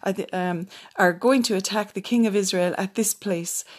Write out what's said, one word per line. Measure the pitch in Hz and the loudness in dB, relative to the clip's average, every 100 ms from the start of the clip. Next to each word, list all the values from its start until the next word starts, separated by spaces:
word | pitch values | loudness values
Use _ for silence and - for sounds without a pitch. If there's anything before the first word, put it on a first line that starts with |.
uh, | - | -6
the, | 190 - 185 | -4 -6 -4
um, | 180 175 180 - - - | -4 -4 -8 -14 -18 2
"are | 185 | 4
going | 175 240 269 | 4 2 4
to | 240 196 | 2 -2
attack | 190 208 208 | -2 -4 -4
the | - | -6
king | 190 240 226 | -2 2 2
of | 202 | 2
Israel | 190 190 180 - | 0 0 0 -2
at | 190 - | -4 -2
this | 220 | -2
place." | - 202 175 170 - - | -2 -4 -4 -4 -8 -10